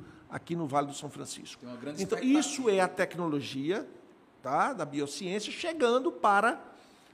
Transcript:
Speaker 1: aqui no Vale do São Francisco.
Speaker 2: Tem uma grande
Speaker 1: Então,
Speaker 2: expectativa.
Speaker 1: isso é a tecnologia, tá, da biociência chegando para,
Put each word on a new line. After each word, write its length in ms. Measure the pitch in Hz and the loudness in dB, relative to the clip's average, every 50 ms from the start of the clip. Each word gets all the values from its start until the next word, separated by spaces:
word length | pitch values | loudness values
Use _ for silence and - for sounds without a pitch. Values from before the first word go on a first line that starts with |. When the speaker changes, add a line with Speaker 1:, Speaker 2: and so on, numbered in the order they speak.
| - - - - - - | -12 -16 -20 -20 -20 -12
Speaker 1:
aqui 260 | - 127 - - 170 | -12 -12 -6 -4 -4
no 120 | 170 165 131 | -4 -2 0
Vale 200 | 139 147 147 139 | 2 2 0 0
do 60 | - | -4
São 160 | - 151 139 | -10 -10 -12
Francisco. 520 | - 143 139 - - - - - - - | -12 -12 -12 -12 -12 -14 -14 -16 -18 -16
Speaker 2:
Tem 80 | 127 123 | -14 -14
uma 80 | 123 113 | -14 -10
grande 240 | 123 143 156 170 196 | -10 -10 -6 -4 -2
Speaker 1:
Então, 160 | - - - | -2 -2 0
Speaker 2:
expectativa. 200 | 254 254 277 311 | 4 4 6 6
Speaker 1:
isso 300 | 269 - - - 254 220 | 4 2 -2 0 2 4
é 120 | 196 190 | 4 4
a 60 | 185 180 | 4 2
tecnologia, 1000 | 180 - 180 180 - 165 175 160 147 139 117 107 123 135 139 160 190 226 - - - - - - - - - _ _ _ - | 2 0 -2 -2 0 -2 -2 0 0 -2 -2 -4 -6 -4 -2 -2 -2 -2 -2 -8 -14 -20 -20 -20 -20 -20 -20 _ _ _ -6
tá, 300 | 127 139 165 202 277 269 | -2 0 2 2 2 0
da 120 | 185 156 | -4 -6
biociência 680 | 139 139 143 143 143 - - 196 175 190 214 214 - | -4 -2 -4 -4 -2 -4 -6 -6 -4 -4 -4 -6 -6
chegando 600 | - - - 330 330 311 254 233 240 262 285 339 | -8 -6 -4 -4 0 2 4 4 4 4 2 0
para, 500 | - - - 208 202 202 214 240 320 - - - - - - - - - - - | -2 2 4 6 6 6 4 4 0 0 -8 -18 -20 -20 -20 -20 -20 -20 -20 -20